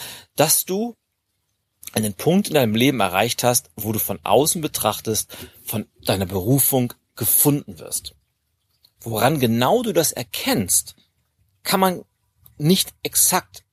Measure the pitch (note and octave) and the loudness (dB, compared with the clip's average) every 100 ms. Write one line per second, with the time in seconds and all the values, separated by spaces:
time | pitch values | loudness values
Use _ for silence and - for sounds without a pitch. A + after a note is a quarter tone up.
0 | - - - - D#3 - - G3 A#3 A3 | -16 -18 -6 0 2 0 -2 -4 -4 -8
1 | _ _ _ _ _ _ _ _ - - | _ _ _ _ _ _ _ _ -8 -4
2 | G#2+ F#2+ D3 F#3 - D3+ A#2 A2 C3+ C3 | -4 -2 2 2 2 2 2 4 2 2
3 | F#2+ F#2 A#2 - B2 A#2+ - - G#2+ G#2+ | 0 2 0 0 0 0 -4 -8 -4 -4
4 | - F#2+ - A2 D#3 F3+ D3+ - G#2+ - | -4 -6 2 2 2 -2 -6 -4 -2 -2
5 | A2+ G#2+ - - - - - G#2+ - _ | -4 -4 -6 -12 -20 -16 -8 -8 -8 _
6 | - G2+ F#2 F#2+ F#2+ C#3 - C3 A#2+ - | -4 -2 -2 -4 0 2 2 0 -2 -6
7 | _ - A#2 - D3 D3 - E2 - - | _ -8 -2 2 2 0 -4 -16 -10 -10
8 | - _ _ _ _ _ _ _ _ _ | -10 _ _ _ _ _ _ _ _ _
9 | A2+ A2 B2 D#3+ A#2+ A#2 B2+ A3+ A#3+ E3+ | -6 0 0 2 2 2 2 2 0 0
10 | D3+ - B2 - C4+ G#3 F2+ - - - | 0 -2 -8 -6 -2 0 0 -2 -2 -14
11 | _ _ _ _ _ _ - G3 F#3+ F3 | _ _ _ _ _ _ -2 2 2 0
12 | - _ _ _ _ - D3 F#3+ - - | -10 _ _ _ _ -2 2 2 0 -8
13 | C3 - - F#3 - - _ | -6 0 2 0 -2 -16 _